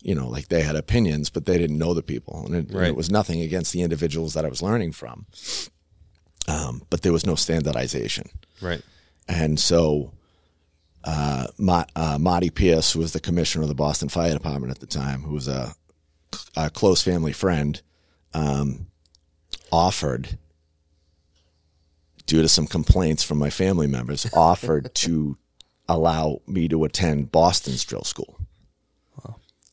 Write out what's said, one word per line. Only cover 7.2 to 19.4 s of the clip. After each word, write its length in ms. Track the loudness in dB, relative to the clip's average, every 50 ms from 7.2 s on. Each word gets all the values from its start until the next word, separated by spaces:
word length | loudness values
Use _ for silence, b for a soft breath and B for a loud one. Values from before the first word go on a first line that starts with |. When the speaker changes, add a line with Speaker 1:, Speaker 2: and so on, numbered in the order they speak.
| 2
Speaker 1:
no 80 | 0 0
standardization. 920 | 0 0 0 0 0 0 -2 -2 -2 -4 -4 -4 -6 -6 -6 -6 -8 -8 -12 -16 -20 -20 _ _ -12
Speaker 2:
Right. 200 | -8 -8 -8 -8 b b b b b b b b b -6
Speaker 1:
And 320 | -2 0 0 2 2 0
so, 540 | 2 4 4 4 4 4 2 0 -2 -6 -10 -20 _ _ _ _ _ _ _ _ _ _ _ _ _ _ _ _ -8
uh, 440 | -6 -4 -2 -2 -2 -2 -4 -6 -8 -6 -2
Ma-, 280 | 2 2 2 2 0 -2 -4
uh, 240 | -4 -2 -2 0 0
Marty 320 | 2 2 2 2 2 0
Pierce, 420 | 0 2 4 6 6 6 4 2 0
who 60 | 0
was 120 | -2 -2 -4
the 60 | -6
commissioner 440 | -4 -2 0 0 0 0 -2 -2 -2
of 60 | -2
the 60 | -2
Boston 320 | 0 0 -2 0 -2 -4 -4
Fire 260 | -2 0 0 0 0
Department 360 | -2 -2 -4 -4 -4 -6 -6
at 80 | -8 -10
the 60 | -10
time, 380 | -8 -6 -4 -4 -4 -4 -6 -6
who 100 | -6 -6
was 140 | -6 -4 -4
a, 260 | -4 -4 -6 -8 -10 -16 _ _ _ _ _ _ _ _ _ _ -14 -14 -14 -8 -4
a 140 | -2 -2 -2
close 320 | 0 2 4 4 4 4
family 320 | 4 2 2 2 0 -2 -2
friend, 480 | 0 0 2 2 2 0 -2 -4 -6 -10 _ _ _ _ _ _ _ _ _ -4
um, 500 | -2 0 0 0 0 -2 -2 -4 -6 -10 -14 _ _ _ _ _ _ _ _ _ _